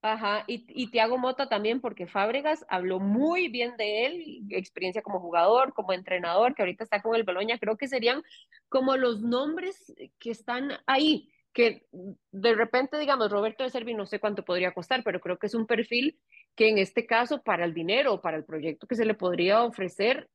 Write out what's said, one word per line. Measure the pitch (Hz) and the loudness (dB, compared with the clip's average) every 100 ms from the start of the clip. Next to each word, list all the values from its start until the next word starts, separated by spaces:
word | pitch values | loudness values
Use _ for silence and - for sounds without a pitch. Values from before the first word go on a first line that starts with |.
| 220 | -2
Ajá, | 220 214 208 - | -2 0 -2 -4
y, | 240 - | -8 -8
y | - 247 | -8 -4
Thiago | 233 220 254 | 2 2 2
Motta | 254 262 269 | -2 -2 -2
también, | 208 208 240 | 0 0 -2
porque | 240 - 175 | -4 -8 -6
Fábregas | 202 202 254 294 311 - | -2 0 0 0 -2 -2
habló | 185 185 185 | -2 0 0
muy | 196 214 294 359 330 | 0 2 2 2 -2
bien | 233 240 240 | -2 -4 -2
de | 214 214 247 | -2 0 -2
él, | 349 311 269 202 | -4 -12 -14 -8
experiencia | 185 190 - 185 190 | -6 -6 -6 -4 -4
como | 208 190 | -4 -6
jugador, | 175 170 175 240 262 | -2 4 6 6 4
como | - 185 | 0 -4
entrenador, | 185 190 185 175 175 240 | -4 -2 -4 0 2 2
que | 285 | 2
ahorita | 190 180 | -2 -2
está | 226 208 | -4 -2
con | 226 226 | 0 0
el | |
Bologna. | 208 180 208 233 | 0 -2 -2 -2
Creo | 208 220 | -2 -2
que | 269 | -2
serían | 254 233 262 - - _ _ _ | 0 0 0 -4 -20 _ _ _
como | 269 262 262 | 0 2 2
los | 254 220 | 2 0
nombres | 233 240 285 330 359 392 _ - - _ | 0 0 0 -4 -6 -10 _ -20 -20 _
que | 233 | -10
están | 226 - 240 277 - - | -10 -6 -6 -4 -6 0
ahí, | 269 311 262 - _ _ | 2 4 2 -2 _ _
que | - 233 - _ - 185 - _ | 2 2 2 _ -16 -16 -16 _
de | 190 214 | -2 2
repente, | 220 226 247 269 302 | 4 2 2 0 -2
digamos, | 294 269 214 | 0 2 2
Roberto | 202 214 214 | 2 -2 -2
De | 262 | -6
Zerbi | 254 233 226 | -4 -6 -6
no | 196 | -4
sé | 202 | -4
cuánto | 214 196 180 | -4 -4 -2
podría | 180 180 180 | 0 0 -2
costar, | 170 262 | -2 -2
pero | 240 180 | 0 -4
creo | 180 180 | -4 -4
que | 208 | -2
es | 233 | -2
un | 220 | 0
perfil | 226 226 240 277 - _ - _ - | 0 0 0 -2 -4 _ -20 _ 2
que | 220 | 4
en | 214 | 4
este | 190 - 233 | 2 0 0
caso, | 226 240 294 | 2 2 -2
para | - 180 175 | 0 0 0
el | |
dinero, | 165 165 226 285 190 | -2 0 2 2 0
para | 175 156 | -2 -4
el | 156 | -6
proyecto | 160 156 147 - | -6 -6 -8 -6
que | 233 | -2
se | 220 | 0
le | 214 | 0
podría | 185 175 175 214 | -2 0 4 4
ofrecer | 240 220 185 - 202 277 - | 2 -2 -8 -2 0 0 -4